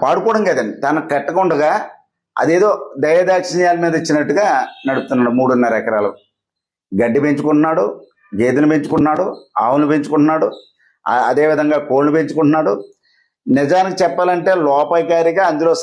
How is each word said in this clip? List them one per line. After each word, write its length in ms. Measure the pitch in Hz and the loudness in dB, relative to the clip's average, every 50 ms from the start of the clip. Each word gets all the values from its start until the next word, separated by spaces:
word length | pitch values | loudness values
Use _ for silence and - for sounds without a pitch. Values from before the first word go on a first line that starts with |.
| - | -2
పాడుకోవడం 400 | 160 165 180 180 226 220 220 208 | -2 -2 0 0 0 0 0 0
కదండి, 300 | 185 156 127 117 107 - - - | 0 0 -2 -2 -4 -6 -6 -4
తను 160 | 139 151 156 147 - 147 | -2 -2 -2 -2 -2 -4
కట్టకుండగా 600 | 143 143 - 160 180 190 175 160 143 151 151 180 214 - - - - _ _ _ _ _ _ - | -4 -4 -2 -2 0 0 0 0 0 0 0 0 -2 -4 -8 -16 -20 _ _ _ _ _ _ -6
అదేదో 340 | - 120 139 165 180 202 214 - - - - - 139 139 | -2 0 2 2 2 2 2 0 0 -4 -12 -8 -4 0
దయదాక్షిణ్యాల 760 | 151 160 175 185 180 185 180 - - 156 175 180 180 175 170 170 | 2 2 2 4 2 2 0 0 -2 -2 0 2 2 2 2 0
మీద 100 | 170 160 160 | 0 0 -2
ఇచ్చినట్టుగా 460 | 165 165 156 151 143 - 143 175 208 196 151 131 127 - - - - | -2 0 0 0 0 0 0 0 0 0 0 0 -2 -4 -8 -8 -6
నడుపుతున్నాడు. 460 | 135 135 127 110 - 135 127 123 120 117 127 | -4 -4 -4 -4 -2 0 0 0 2 2 2
మూడున్నర 360 | 131 127 127 123 123 117 113 110 107 | 2 2 2 2 2 0 0 -2 -2
ఎకరాలు 280 | 113 110 107 104 101 - - _ _ _ _ _ _ _ _ _ _ _ _ _ - 95 | -2 -2 -2 -2 -2 -4 -8 _ _ _ _ _ _ _ _ _ _ _ _ _ -6 -2
గడ్డి 280 | 95 117 117 113 143 | -2 0 0 0 0
పెంచుకుంటున్నాడు, 640 | 139 151 143 - 127 151 151 151 151 160 160 175 196 208 202 - - - _ _ _ _ - 95 | 0 0 0 -2 0 0 2 2 2 2 0 0 -2 -2 -4 -8 -16 -20 _ _ _ _ -4 -2
గేదెలు 280 | 117 123 123 143 151 151 156 | 0 0 2 2 2 2 2
పెంచుకుంటున్నాడు, 520 | 151 - - - 123 143 151 151 160 185 - - - - _ - 107 107 | 0 -2 -2 0 0 2 2 0 0 -2 -4 -6 -10 -14 _ -4 -2 0
ఆవులు 220 | 117 131 147 151 | 0 2 2 2
పెంచుకుంటున్నాడు, 640 | 143 156 151 143 143 147 156 147 156 156 156 - 110 - - - _ _ _ _ _ _ _ - - 113 | 2 0 0 -2 0 0 2 2 2 2 0 0 -2 -4 -6 -16 _ _ _ _ _ _ _ -6 -4 -2
ఆ, 20 | 123 117 117 | 0 0 0
అదేవిధంగా 480 | 127 139 151 156 156 147 151 147 151 143 147 - | 0 2 2 2 2 0 0 0 0 -2 -2 -2
కోళ్ళు 220 | 127 135 143 151 147 160 | 0 0 0 2 2 0
పెంచుకుంటున్నాడు. 560 | 156 - - 156 160 143 151 156 156 - 196 - - - _ _ _ _ _ _ _ _ _ _ - - 127 135 | -2 -2 -2 0 0 2 2 2 0 0 -2 -4 -6 -12 _ _ _ _ _ _ _ _ _ _ -4 0 0 0
నిజానికి 380 | 143 131 175 185 190 190 175 - 185 | 2 2 2 2 2 0 0 -2 -2
చెప్పాలంటే 500 | 170 170 - 180 180 180 175 165 190 185 180 156 147 | 0 0 0 0 0 0 0 0 0 0 2 2 2
లోపాయికారిగా 760 | 139 143 147 - 175 170 165 - 170 165 165 165 165 190 190 | 2 2 0 0 0 0 0 2 0 2 2 0 0 0 0
అందులో 260 | 175 156 151 165 165 160 - | 0 0 0 0 0 0 0